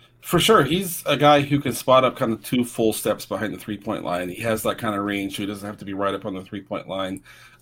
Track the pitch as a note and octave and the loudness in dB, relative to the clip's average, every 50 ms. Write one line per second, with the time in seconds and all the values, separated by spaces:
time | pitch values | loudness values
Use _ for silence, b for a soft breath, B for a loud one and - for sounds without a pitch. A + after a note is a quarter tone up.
0 | b b b _ _ - - E3+ E3 - A3+ G#3 C#3+ B2 D#3 F#3 G3 F3+ E3+ - | b b b _ _ 0 0 2 4 6 6 6 6 4 2 -2 -2 -4 -6 -6
1 | - D3 D3 C#3 D3 D3 D3 D3 C#3+ C#3+ D3 C#3+ C#3+ C3+ B2 - - - B2+ C3 | -2 -2 0 4 6 6 8 6 6 2 0 0 0 -2 -4 -4 2 4 6 6
2 | C3 B2 A#2 - C3 A#2 A2 A2 - - - B2+ A#2+ A#2+ - - A#2+ A2 G#2+ - | 6 4 2 0 -2 -2 -2 -4 -4 -2 0 0 0 0 0 2 2 2 2 2
3 | - A#2 G#2 - - - G#2 F#2+ G#2+ G#2 - F#2+ - - G#2+ G2+ - A2 G#2 - | -2 -2 -2 -2 -4 -6 -4 -4 -4 -4 -6 -8 -8 -8 -8 -8 -6 -6 -6 -4
4 | - - E2+ F2 F2+ F2+ F2 - - A#2 A2 A2 - A2+ G2 - - A2+ G#2 G2+ | -4 -4 -4 -2 -4 -6 -6 -6 -2 -2 -2 0 0 -2 -4 -2 -2 -2 -2 0
5 | G2+ G#2 G2+ G2+ G2 G2 G2 - G2+ G2 G#2 G2+ G2 G#2 G#2 G2+ - G2 G2 F#2+ | -2 0 -2 -2 -2 -4 -4 -4 -6 -6 -6 -8 -8 -10 -12 -10 -10 -10 -6 -2
6 | G2+ G2 G2 F#2+ - A2 G2 F#2 F#2 - - G2+ F#2+ _ G#2+ F2 - - F2+ F#2+ | -2 -2 -2 -2 -6 -6 -8 -8 -10 -10 -10 -12 -8 _ -8 -8 -6 -6 -6 -4
7 | F#2+ F#2 F#2+ - B B B B B B B B | -4 -4 -6 -8 B B B B B B B B